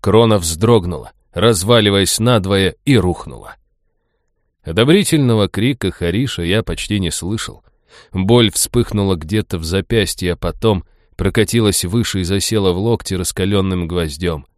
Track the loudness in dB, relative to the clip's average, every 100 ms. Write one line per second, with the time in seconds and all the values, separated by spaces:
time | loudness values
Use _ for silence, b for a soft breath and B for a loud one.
0 | 4 4 4 2 0 -2 4 4 2 -8
1 | -12 _ _ 0 2 2 2 2 4 2
2 | 0 0 2 2 2 0 0 -2 2 2
3 | 2 -2 -8 -18 -20 -20 _ _ _ _
4 | _ _ _ _ _ _ -4 2 4 4
5 | 4 2 2 2 0 0 -2 -2 -4 -2
6 | -2 0 -2 -4 -2 -2 -2 -8 -4 -2
7 | -2 -4 -6 -6 -8 -14 b b b b
8 | b -4 4 4 4 0 -2 -2 -2 0
9 | 0 -2 -2 -4 -4 -6 -4 -4 0 -2
10 | -2 -4 -4 -4 -6 -2 0 0 -4 _
11 | _ -4 -2 0 0 2 2 0 -2 -2
12 | -2 -4 -2 -2 0 0 0 0 0 -2
13 | -4 -6 -6 -4 0 0 0 -2 -2 -2
14 | -4 -4 -6 -6 -10